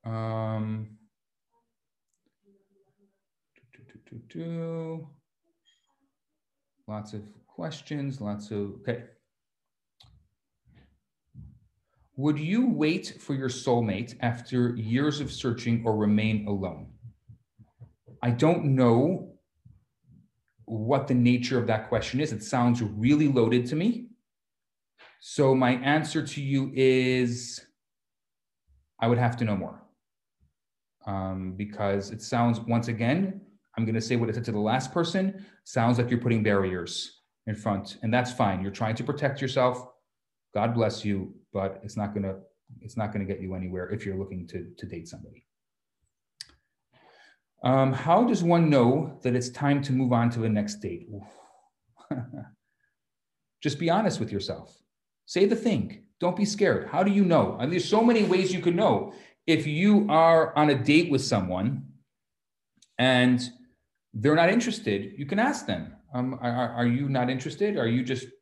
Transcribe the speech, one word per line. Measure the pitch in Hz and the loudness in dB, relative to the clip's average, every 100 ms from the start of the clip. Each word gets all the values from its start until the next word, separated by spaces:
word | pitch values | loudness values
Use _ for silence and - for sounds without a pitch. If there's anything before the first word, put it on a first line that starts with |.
Um, | 113 113 113 110 110 110 107 110 107 - _ _ _ _ _ _ _ _ _ _ _ _ _ _ 202 196 196 196 196 _ 202 _ _ _ _ | -6 -6 -4 -4 -4 -4 -4 -6 -10 -16 _ _ _ _ _ _ _ _ _ _ _ _ _ _ _ _ _ _ _ _ _ _ _ _ _
do, | _ 117 | _ _
do, | - - | -20 -20
do, | 110 _ 120 | -20 _ -20
do, | 120 165 | -16 -12
do. | 165 165 165 165 160 165 - _ _ _ _ _ _ _ _ _ _ _ _ _ _ _ _ _ - | -10 -8 -8 -10 -10 -12 -14 _ _ _ _ _ _ _ _ _ _ _ _ _ _ _ _ _ -14
Lots | 107 104 | -14 -12
of | 107 101 - _ | -14 -16 -20 _
questions, | - - - - 147 139 131 | -12 -12 -12 -10 -8 -8 -8
lots | 104 104 - | -8 -8 -6
of, | 104 101 98 | -6 -6 -8
okay. | - 117 - _ _ _ _ _ _ _ _ _ _ _ _ _ _ _ _ _ _ _ _ _ _ - - - _ _ _ _ _ - | -6 -6 -8 _ _ _ _ _ _ _ _ _ _ _ _ _ _ _ _ _ _ _ _ _ _ -20 -20 -20 _ _ _ _ _ -4
Would | 143 143 | -2 -2
you | 156 220 254 | -2 0 0
wait | 151 151 180 - - | 2 0 0 -6 -16
for | - | -8
your | 139 131 | -4 -4
soulmate | 127 - 120 113 98 120 - | -4 0 0 0 -4 -6 -4
after | 120 117 - 123 123 120 | -4 -4 -4 0 0 -2
years | 107 120 147 147 | -2 0 0 -2
of | 131 | -8
searching | - 131 - 120 117 | -4 -4 -4 -2 0
or | 117 107 | 0 0
remain | 104 104 110 107 104 | 2 2 2 -2 -2
alone? | 101 92 78 - - 117 _ _ - _ _ - _ - _ - - | -4 -4 -8 -16 -20 -20 _ _ -20 _ _ -20 _ -20 _ -20 -6
I | 123 | -2
don't | 120 151 170 151 | 2 4 4 2
know | 135 123 117 151 185 - - _ _ - - _ _ _ - _ _ _ _ | 4 6 6 2 0 -8 -20 _ _ -20 -20 _ _ _ -20 _ _ _ _
what | - 113 107 131 127 | -10 -6 0 0 2
the | |
nature | 123 120 123 - 127 | 4 4 4 2 0
of | 107 | 0
that | 107 - | -2 0
question | 117 - 127 | -2 -2 -2
is. | 147 | -2
It | 107 | -4
sounds | - 127 123 120 | -2 2 2 2
really | 107 101 120 147 151 | -2 0 2 4 4
loaded | 127 110 123 120 | 4 4 2 0
to | 156 | -2
me. | 202 240 - _ _ _ _ _ _ _ _ _ - _ | 0 -2 -8 _ _ _ _ _ _ _ _ _ -20 _
So | - - 135 | -10 0 4
my | 131 127 127 | 4 4 2
answer | 135 151 151 160 - | 2 0 0 -4 -6
to | 147 | -8
you | 135 139 135 | -2 -2 -2
is, | 131 131 131 127 127 123 117 - - - _ _ _ _ _ _ _ _ _ _ _ _ _ | 2 4 4 2 0 0 -4 -10 -16 -18 _ _ _ _ _ _ _ _ _ _ _ _ _
I | 117 | 0
would | 120 | 4
have | 120 120 | 2 0
to | |
know | 113 101 | -2 -2
more. | 82 - _ _ _ _ _ _ _ _ _ _ _ _ - | -4 -12 _ _ _ _ _ _ _ _ _ _ _ _ -8
Um, | 98 95 95 92 92 | -4 -4 -4 -6 -6
because | 104 - 101 101 98 | -8 -4 0 0 -2
it | 113 | -12
sounds, | - 123 120 113 | -4 2 2 0
once | - 117 117 | 0 -2 0
again, | 110 117 156 196 - - _ _ - | -2 0 0 0 -4 -16 _ _ -4
I'm | |
gonna | 110 113 | -2 -2
say | 110 120 | 0 0
what | 117 | 0
I | |
said | 110 | -2
to | 117 | -4
the | 104 | -2
last | 107 123 - | 0 0 0
person, | 175 170 190 190 196 - _ | -2 0 0 -2 -4 -16 _
sounds | - 127 117 120 | -6 0 2 2
like | 120 | 2
you're | 120 | 0
putting | 120 113 | 2 2
barriers | 104 101 95 92 87 - - _ _ _ - | 4 2 2 -4 -6 -10 -12 _ _ _ -10
in | |
front, | 104 110 98 - - | -4 -2 -2 -4 -8
and | 113 | 0
that's | 123 120 | 0 0
fine. | - 107 95 | 0 0 0
You're | 98 | -4
trying | 95 110 | -4 -4
to | 110 | -2
protect | 120 139 143 - | -4 -2 -2 -2
yourself. | 131 135 127 120 - _ _ _ _ _ _ | -2 2 2 0 -12 _ _ _ _ _ _
God | 104 117 | -2 0
bless | 117 110 - | 2 0 -2
you, | 104 98 92 - _ | -4 -4 -4 -14 _
but | 98 95 - | -6 -6 -6
it's | 104 - | -10 -6
not | 101 | -6
gonna, | 104 98 95 - _ _ 113 | -4 -6 -8 -14 _ _ -20
it's | - - | -12 -8
not | 104 | -6
gonna | 104 98 | -6 -6
get | 98 | -6
you | 92 | -6
anywhere | 92 92 92 90 | -8 -6 -8 -6
if | 104 101 | -6 -6
you're | 95 | -6
looking | 95 92 87 | -8 -10 -10
to, | 92 85 - | -12 -14 -14
to | - | -14
date | 87 82 | -12 -14
somebody. | - - - _ _ _ _ _ _ _ _ _ _ - _ _ _ _ _ _ _ _ _ _ _ | -18 -20 -20 _ _ _ _ _ _ _ _ _ _ -20 _ _ _ _ _ _ _ _ _ _ _
Um, | 123 135 135 | 2 4 4
how | 127 160 185 | 0 4 4
does | 240 202 | 4 2
one | 170 170 165 | 4 4 6
know | 139 117 139 160 - | 6 6 4 -2 -4
that | 127 | -2
it's | 123 120 | -2 -2
time | - 143 143 | -2 0 0
to | 139 | 0
move | 131 131 | 0 2
on | 120 120 | 2 2
to | 120 | 0
the | 113 | 0
next | 104 104 - | 0 -2 -6
date? | - 87 - 101 - - - _ _ _ _ _ - | -8 -10 -12 -16 -16 -20 -20 _ _ _ _ _ -10
<laughs> | 131 117 - - _ _ _ _ _ _ _ _ _ _ _ | -10 -8 -14 -16 _ _ _ _ _ _ _ _ _ _ _
Just | 147 143 | -6 -2
be | 170 | 2
honest | 180 214 - | 2 2 -2
with | 113 | -4
yourself. | 98 - 82 - _ _ _ _ _ | -4 -6 -10 -12 _ _ _ _ _
Say | - 175 208 | -6 2 2
the | 226 | 4
thing. | 240 151 92 - _ _ | 0 0 -2 -8 _ _
Don't | 175 180 | -4 0
be | |
scared. | 202 - 143 - - | -2 2 2 2 0
How | 151 | 0
do | 196 | 2
you | 202 | 4
know? | 185 160 98 104 | 6 4 4 -2
And | 131 | -2
there's | 175 - | -2 2
so | 214 | 4
many | 233 220 | 6 4
ways | 185 185 185 | 4 2 2
you | 185 | 0
could | 170 170 | 0 2
know. | 208 107 - - - _ - | 2 2 -2 -14 -20 _ 2
If | 156 151 | 2 2
you | 151 202 208 208 | 2 6 6 6
are | 156 165 165 160 147 | 6 8 6 4 4
on | 151 | 4
a | |
date | 131 117 151 165 | 4 6 4 6
with | 135 | 0
someone | - 107 90 90 110 139 - - _ _ _ _ _ _ _ _ _ - | 2 0 0 -2 -2 -2 -8 -20 _ _ _ _ _ _ _ _ _ 0
and | 127 127 127 123 - - - _ _ _ _ | 2 4 4 2 -2 -12 -20 _ _ _ _
they're | 110 123 | -2 2
not | 156 170 | 4 4
interested, | 226 233 - - 98 - - | 4 0 -4 -2 -4 -4 -10
you | |
can | 143 196 | -4 0
ask | 254 285 - | 0 -2 -6
them, | 90 76 - _ | -6 -8 -16 _
um, | 127 127 127 | -6 -6 -4
are, | 120 120 120 | -4 -2 -4
are | 120 120 | 0 0
you | 123 143 | 0 0
not | 135 123 | 0 -2
interested? | 131 151 - 208 190 | -2 -6 -4 -2 0
Are | 117 | 0
you | 120 | 0
just, | 127 127 - - | -2 -6 -6 -18